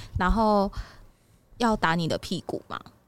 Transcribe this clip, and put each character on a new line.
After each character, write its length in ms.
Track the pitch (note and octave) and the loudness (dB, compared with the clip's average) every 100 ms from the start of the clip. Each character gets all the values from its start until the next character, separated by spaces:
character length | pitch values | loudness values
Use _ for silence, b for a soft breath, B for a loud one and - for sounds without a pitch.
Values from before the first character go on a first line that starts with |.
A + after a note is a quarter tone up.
| B - | B -2
然 140 | F3+ | 2
后 400 | G3+ G#3+ G3+ G3 B B B B _ _ _ _ - | 4 4 4 2 B B B B _ _ _ _ -2
要 180 | A3+ G#3+ | 0 2
打 180 | E3 | 0
你 140 | E3+ D#3+ | 0 -2
的 100 | - | -4
屁 260 | - F3 - | -4 -8 -6
股 120 | - - | -10 -10
吗？” 120 | - - - | -14 -16 -20